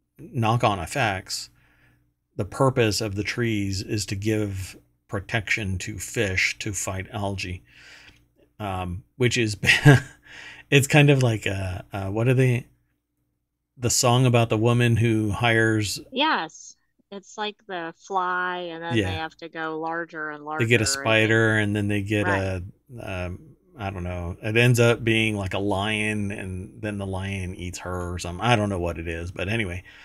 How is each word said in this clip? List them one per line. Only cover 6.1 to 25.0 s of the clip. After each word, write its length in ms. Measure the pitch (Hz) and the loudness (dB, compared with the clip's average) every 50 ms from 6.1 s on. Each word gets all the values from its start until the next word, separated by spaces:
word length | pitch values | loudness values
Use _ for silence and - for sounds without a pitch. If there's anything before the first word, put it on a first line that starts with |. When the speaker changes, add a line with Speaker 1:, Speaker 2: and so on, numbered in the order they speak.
| - 127 110 98 92 92 - - - - | -2 -2 0 0 0 0 0 -2 -2 -4
Speaker 1:
to 140 | - 113 98 | -6 -6 -6
fight 340 | - - 104 95 95 95 - | -6 -6 -4 -6 -6 -8 -8
algae, 520 | - 107 101 98 101 95 92 90 90 90 _ _ _ - - - - - - - - _ _ _ _ _ _ _ _ - | -6 -4 -4 -4 -4 -4 -6 -8 -8 -12 _ _ _ -20 -20 -20 -20 -20 -20 -20 -20 _ _ _ _ _ _ _ _ -8
um, 440 | 107 98 95 92 90 90 87 98 - _ _ | -6 -6 -4 -4 -4 -6 -6 -8 -10 _ _
which 200 | - 127 123 - | 0 0 0 2
is, 200 | 123 117 107 101 - - - - - - 151 139 - - - - | 2 0 0 -2 -2 0 0 2 6 8 8 8 8 6 0 -18
<laughs> 580 | _ _ - - - - - - - - - | _ _ -20 -20 -20 -18 -20 -20 -14 -4 2
it's 160 | 139 139 120 | 2 2 4
kind 220 | - - 151 143 143 | 6 6 6 8 8
of 140 | 143 135 127 | 6 6 4
like 220 | 120 110 104 - | 2 0 0 -2
a, 400 | 101 101 98 98 92 90 92 - - - | -4 -4 -4 -4 -6 -6 -8 -10 -10 -8
a, 180 | 101 98 95 | -8 -6 -4
what 160 | 101 110 117 | -2 0 2
are 60 | 127 127 | 2 4
they, 340 | 127 131 127 120 120 - _ _ _ _ _ _ _ _ _ _ _ _ _ _ _ _ _ _ _ _ _ _ | 4 4 2 2 0 -4 _ _ _ _ _ _ _ _ _ _ _ _ _ _ _ _ _ _ _ _ _ _
the 120 | - 120 113 | -4 -2 0
song 360 | - - - 123 120 123 131 | 2 4 4 4 6 6 6
about 240 | 127 120 117 117 117 | 6 6 4 4 4
the 80 | 113 | 2
woman 400 | 107 110 120 120 120 120 120 117 | 2 4 4 4 4 4 4 4
who 320 | - 113 117 110 110 110 104 | 4 4 2 2 2 0 -2
hires 680 | 98 - 117 120 113 113 113 110 110 107 107 98 - - - - | -2 0 2 4 4 4 4 4 4 2 0 -2 -6 -8 -10 -8
Speaker 2:
Yes. 640 | - 240 294 311 294 208 165 156 - - - - - _ _ _ _ _ _ - | -4 -2 0 0 0 -2 -4 -8 -12 -18 -20 -20 -20 _ _ _ _ _ _ -18
It's 260 | 202 202 190 - - | -18 -18 -18 -16 -10
like 200 | - 214 208 208 _ _ | -8 -8 -8 -10 _ _
the 260 | - 190 175 165 165 170 _ - | -10 -10 -8 -8 -10 -12 _ -10
fly, 500 | - 196 185 180 180 180 180 180 180 180 180 180 175 | -4 -4 -2 -2 0 -2 -2 -2 -2 -4 -6 -8 -8
and 100 | 165 165 170 | -10 -8 -6
then 140 | 165 170 | -4 -2
Speaker 1:
Yeah. 60 | 113 98 | -2 0
Speaker 2:
they 120 | 95 95 | -2 -4
have 180 | - 160 160 - | -6 -6 -10 -10
to 120 | - 170 160 | -14 -18 -14
go 300 | - 165 160 160 160 156 | -12 -8 -8 -8 -6 -6
larger 520 | 160 165 165 170 170 165 180 160 156 151 | -6 -6 -6 -6 -8 -8 -10 -10 -10 -10
and 120 | 151 147 147 151 156 | -10 -12 -10 -8 -4
Speaker 1:
They 80 | 156 - | -2 2
get 160 | 113 120 117 | 4 4 4
a 40 | 107 | 4
Speaker 2:
larger, 160 | 104 - - - | 2 -2 -2 0
and 180 | 113 110 110 | 2 4 4
they 80 | 110 107 | 4 4
Speaker 1:
spider, 280 | 113 113 113 110 110 | 4 4 4 4 2
and 180 | 107 107 104 104 | 2 2 0 0
then 120 | 104 101 | 0 0
they 140 | 101 104 104 101 | 0 -2 -2 -2
get 240 | 104 107 104 104 | 0 0 0 0
Speaker 2:
Right. 0 | |
Speaker 1:
a, 360 | 101 98 98 95 95 95 92 87 104 - _ _ - 127 117 | 0 0 0 -2 -2 -4 -6 -8 -10 -16 _ _ -20 -18 -14
um, 540 | - 104 95 90 90 87 92 - - - - _ _ _ - | -12 -8 -8 -6 -6 -8 -8 -12 -14 -20 -20 _ _ _ -14
I 120 | 131 104 95 | -10 -8 -8
don't 140 | 95 92 87 | -6 -6 -6
know. 340 | 90 90 87 85 85 92 - | -6 -6 -6 -6 -8 -8 -6
It 140 | - 110 107 | -4 0 2
ends 240 | 117 120 127 123 117 | 4 6 6 6 6
up 240 | 117 117 117 110 | 6 6 4 2